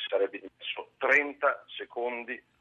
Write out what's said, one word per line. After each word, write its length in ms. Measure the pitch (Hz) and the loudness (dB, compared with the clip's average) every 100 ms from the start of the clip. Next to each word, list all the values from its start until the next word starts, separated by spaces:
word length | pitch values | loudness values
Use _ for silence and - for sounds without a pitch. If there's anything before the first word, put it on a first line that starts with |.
| - | -2
sarebbe 300 | 98 98 98 | 2 2 -2
dimesso 540 | 95 - - - - _ | -12 -12 -8 -8 -10 _
trenta 680 | 127 143 143 139 139 123 - - | 4 4 4 2 2 2 -6 -12
secondi 640 | 127 120 120 120 117 120 - _ | -10 -4 -4 -4 -8 -10 -12 _